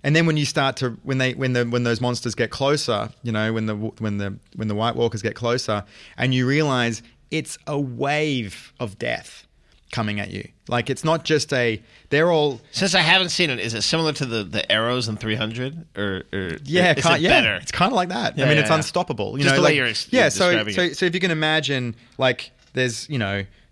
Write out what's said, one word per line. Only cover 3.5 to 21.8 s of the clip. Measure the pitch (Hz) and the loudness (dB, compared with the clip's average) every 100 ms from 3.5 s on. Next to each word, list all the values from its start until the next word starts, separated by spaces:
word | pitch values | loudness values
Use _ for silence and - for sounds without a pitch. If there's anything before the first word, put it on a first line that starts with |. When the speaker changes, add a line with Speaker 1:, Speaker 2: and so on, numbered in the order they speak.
Speaker 1:
when | 113 110 | 0 -2
the, | |
when | 104 110 - 107 101 | -4 -6 -4 -4 -2
the, | 101 98 _ | -4 -8 _
when | - 110 | -6 -4
the | 104 | 0
White | 117 | -2
Walkers | 117 117 110 | 0 -2 0
get | 110 | -6
closer | - 120 127 - 104 104 - - - | -4 -2 -2 0 -4 -4 -20 -20 -4
and | 127 | 0
you | 127 127 | 2 2
realize | 143 151 127 120 110 - _ _ | 2 2 0 0 -4 -12 _ _
it's | 160 - - - | -6 -6 -12 -6
a | 147 | -4
wave | 135 123 139 151 156 135 104 - - _ | -4 -4 -2 0 0 -2 -4 -10 -20 _
of | 120 95 | -8 -6
death | 117 117 - - _ _ _ _ _ | -4 -4 -8 -20 _ _ _ _ _
coming | - 107 104 | -6 -4 -4
at | 101 | -6
you. | 95 - _ - | -10 -12 _ -4
Like, | 120 120 | -4 -2
it's | 127 | -2
not | 156 160 | 0 0
just | 160 151 - | 2 0 0
a, | 135 120 107 - - _ | 0 0 -2 -10 -20 _
they're | 143 170 | 2 4
all | 165 151 117 - | 4 2 -2 -10
Speaker 2:
Since | - 190 | -4 2
I | 185 | 2
haven't | 160 190 180 | 4 4 2
seen | - 170 | 0 0
it, | 120 | 0
is | 110 | -4
it | 110 | -2
similar | - 165 156 | 0 0 0
to | 147 135 | -2 -2
the, | 113 | -2
the | 101 104 - | -2 -4 0
arrows | 107 117 127 113 | 0 2 0 -2
in | 107 | -4
three | 110 107 | -4 -2
hundred? | 110 113 127 160 - - | -2 -4 -8 -8 -12 -6
Or, | 101 92 - | -4 -4 -6
or | 98 92 80 | -6 -4 -6
Speaker 1:
Yeah, | 139 175 180 139 | -2 2 4 4
Speaker 2:
is | |
Speaker 1:
ki-, | 165 | 4
Speaker 2:
it | 165 | 4
Speaker 1:
yeah, | 170 | 4
Speaker 2:
better? | 131 113 92 | 4 4 0
Speaker 1:
it's | - | -6
kinda | - 185 | 0 2
like | 233 180 | 2 0
that. | 202 - - | -2 -4 0
Speaker 2:
Yeah, | |
Speaker 1:
I | 131 | 2
mean, | 151 | 4
Speaker 2:
yeah, | |
Speaker 1:
it's | 113 | 4
Speaker 2:
yeah. | 156 | 2
Speaker 1:
unstoppable. | 151 175 175 113 101 127 | 2 -2 -2 -4 -4 0
You | |
Speaker 2:
Just | 139 | 2
Speaker 1:
know, | 139 | 6
Speaker 2:
the | |
way | 147 | 4
Speaker 1:
like, | 151 | 4
Speaker 2:
you're | 123 | 0
ex-, | 107 - | -2 0
Speaker 1:
yeah, | 254 | 4
Speaker 2:
you're | 165 | 4
Speaker 1:
so, | 190 180 | 4 2
Speaker 2:
describing | 175 107 | 2 0
Speaker 1:
so, | 101 | 0
Speaker 2:
it. | 175 139 | 0 0
Speaker 1:
so | 180 | -2
if | |
you | 175 | 0
can | 185 | 0
imagine, | 156 156 156 143 135 | 2 2 0 0 -2